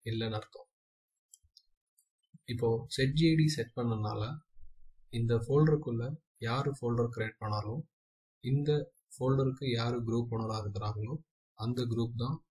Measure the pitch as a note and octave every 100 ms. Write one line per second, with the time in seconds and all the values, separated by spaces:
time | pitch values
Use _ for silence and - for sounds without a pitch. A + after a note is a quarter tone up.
0 | - A2+ A2+ G#2+ - - - _ _ _
1 | _ _ _ - _ - _ _ _ _
2 | _ _ _ - - A#2+ A#2+ A#2 - -
3 | C3+ D3 E3 D#3+ D#3 - A2+ - A#2 A2
4 | A2 G#2+ A2 D3+ _ - - - - -
5 | - A#2 A#2 A#2 A#2 C#3 D#3 D3+ C3+ A#2
6 | A#2+ D#3 _ _ A#2 B2 C#3+ C#3 A#2+ A#2
7 | A#2 A2+ A2 - A2 G#2 G2+ B2 - _
8 | _ _ _ _ A#2+ C#3 C#3+ D3+ C#3+ _
9 | _ - B2+ C3+ C3+ B2+ C3+ A#2 A#2 A#2+
10 | A2+ A#2 A#2 A2+ A2 A2 G2+ G2+ G#2+ G#2+
11 | A2 D#3 - _ _ _ A2+ B2 A#2+ A2+
12 | A#2 A#2 A#2+ D#3+ _